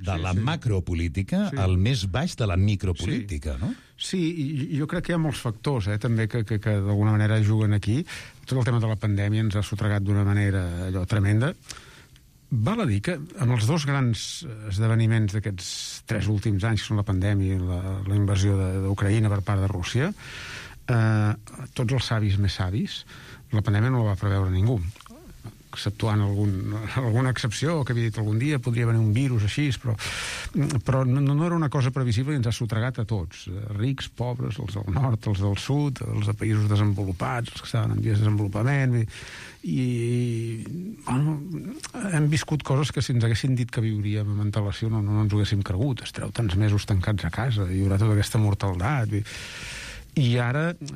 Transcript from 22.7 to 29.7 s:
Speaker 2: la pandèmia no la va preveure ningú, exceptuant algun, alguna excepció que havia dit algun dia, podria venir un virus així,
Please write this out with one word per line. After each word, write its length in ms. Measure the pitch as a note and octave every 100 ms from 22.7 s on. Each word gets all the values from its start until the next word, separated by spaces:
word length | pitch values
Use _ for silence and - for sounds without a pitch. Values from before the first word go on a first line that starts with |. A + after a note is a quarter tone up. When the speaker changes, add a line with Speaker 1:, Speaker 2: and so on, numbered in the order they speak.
| G#2 G3 - - - - - -
Speaker 2:
la 100 | G#2+ G2+
pandèmia 240 | G#2 A#2+
no 140 | B2+ A2
la 60 |
va 20 | G2
preveure 280 | G2+ G2 F#2+
ningú, 260 | F#2 G#2+ A#2+ F2 - - B3+ - - - - -
exceptuant 520 | - G#2 G2+ A2+ G#2+ G2+
algun, 480 | G2+ G#2 F#2+ G#2+ G#2 G#2 C3
alguna 320 | B2+ A2+ C3
excepció 540 | B2 B2 - D3 E3 B2+
que 80 |
havia 140 | A#2 A#2
dit 80 | A2
algun 220 | G#2+ A2
dia, 160 | C#3+ C#3+
podria 280 | B2 A#2+ A#2
venir 120 | A2+
un 80 | A2
virus 300 | G#2+ C#3 A#2+ G#2
així, 220 | - D3